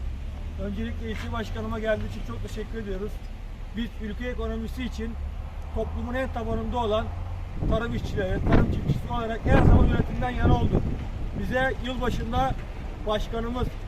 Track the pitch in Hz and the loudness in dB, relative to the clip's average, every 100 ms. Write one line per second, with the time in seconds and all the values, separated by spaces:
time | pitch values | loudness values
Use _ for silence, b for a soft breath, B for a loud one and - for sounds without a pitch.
0 | - - - - - - 202 202 226 226 | -8 -8 -8 -8 -8 -6 -6 -4 -6 -6
1 | 226 214 233 233 214 220 220 226 220 208 | -6 -6 -4 -4 -4 -6 -4 -4 0 0
2 | 214 220 214 226 202 214 208 226 202 190 | -2 -6 -8 -6 -6 -6 -6 -6 -6 -6
3 | 139 - - - - - - 202 233 - | -6 -8 -10 -10 -12 -10 -10 -6 -6 -6
4 | 220 208 247 - 220 226 226 - 240 - | -8 -6 -6 -4 -4 -4 -6 -6 -6 -4
5 | 226 226 - - - - - - 220 226 | -6 -6 -6 -6 -8 -8 -6 -4 -4 -4
6 | 226 247 262 240 226 220 226 247 226 214 | -4 -2 -2 -2 -2 -2 0 0 2 2
7 | 226 - - - - - - 220 233 240 | 0 -4 -6 -6 -6 -2 2 2 2 -2
8 | - 214 190 190 - - - - - - | -2 -2 0 2 6 6 6 2 0 0
9 | - 240 226 226 - 269 - - - - | 0 -2 -2 -2 6 8 10 10 10 6
10 | - - 254 240 240 240 - - - - | 2 0 0 4 6 6 6 4 2 -2
11 | - - - - 202 254 - - 240 254 | -4 -6 -6 -4 -2 2 0 0 -4 -2
12 | 240 - 226 247 269 - - - - - | 0 0 0 2 0 0 -6 -8 -8 -6
13 | 208 214 - 226 226 247 220 - | -2 -2 -2 -4 -2 -2 -2 -4